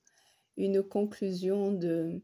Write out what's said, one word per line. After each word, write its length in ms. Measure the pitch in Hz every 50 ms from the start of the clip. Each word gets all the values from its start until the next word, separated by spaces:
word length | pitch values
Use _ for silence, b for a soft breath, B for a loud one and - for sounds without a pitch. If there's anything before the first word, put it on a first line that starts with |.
| b b b b b b b b b b _
Une 260 | - 196 196 196 196
conclusion 880 | 196 196 - 202 208 208 208 - 208 196 185 180 185 185 196 202 202 196
de, 500 | 202 185 170 170 165 165 160 165 175 180